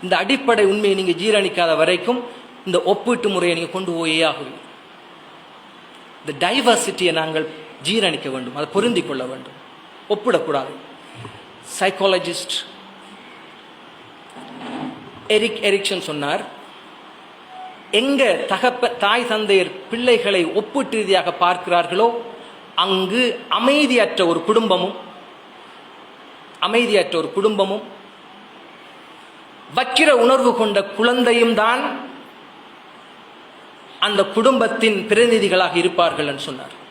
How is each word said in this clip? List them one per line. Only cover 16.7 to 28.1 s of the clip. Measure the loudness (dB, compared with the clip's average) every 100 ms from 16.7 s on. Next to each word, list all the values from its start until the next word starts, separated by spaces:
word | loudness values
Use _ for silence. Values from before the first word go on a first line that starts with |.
| -20 -20 -20 -20 -20 -20 -20 -20 -18 -18 -18 -4
"எங்க | -2 0 2 2 2 -2
தகப்ப-, | 0 0 0 -4 0
தாய் | 0 0 0
தந்தையர் | -4 2 2 2 -6 -10
பிள்ளைகளை | -2 2 2 2 0 0
ஒப்பீட்டு | -2 -2 -4 -2 -2
ரீதியாக | 2 2 2 0
பார்க்கிறார்களோ, | 0 0 0 0 2 2 2 0 -10 -16 -18 -20 -10 -2
அங்கு | 0 0 0 0 0 -2 -4
அமைதியற்ற | 0 2 2 4 2 2 2 0
ஒரு | 0
குடும்பமும், | 2 2 2 0 -2 -6 -16 -20 -20 -20 -20 -20 -20 -20 -20 -20 -20 -20 -20 -20 -20 -6
அமைதியற்ற | 0 0 2 2 2 -2
ஒரு | -2
குடும்பமும் | 0 0 2 0 -2 -8 -18 -20